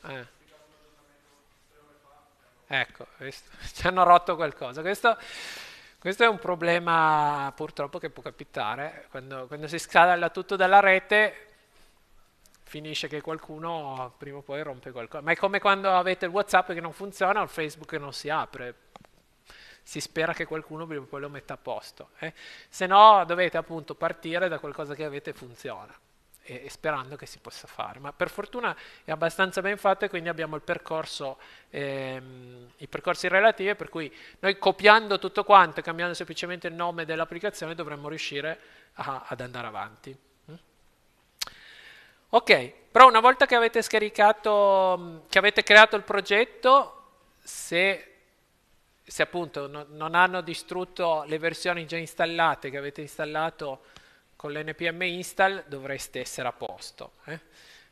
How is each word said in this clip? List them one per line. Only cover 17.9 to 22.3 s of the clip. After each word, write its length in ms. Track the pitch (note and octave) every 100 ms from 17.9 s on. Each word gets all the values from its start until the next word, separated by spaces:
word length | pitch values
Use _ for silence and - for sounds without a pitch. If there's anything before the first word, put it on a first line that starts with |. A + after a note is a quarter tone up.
che 80 | D3+
non 160 | C#3+
si 160 | B2+ D3
apre. 440 | D#3 A#2+ C3 B2 - _ - - _ _ _ _ - - -
Si 180 | - D#3+
spera 320 | - - D#3+
che 140 | E3+ E3
qualcuno 400 | D#3+ D#3 D#3 E3
prima 160 | D3+
o 40 | C3
poi 140 | C#3
lo 80 | C#3+
metta 260 | C#3+ -
a 40 | C#3
posto, 520 | - G#2+ - - - _
eh? 140 | D#3+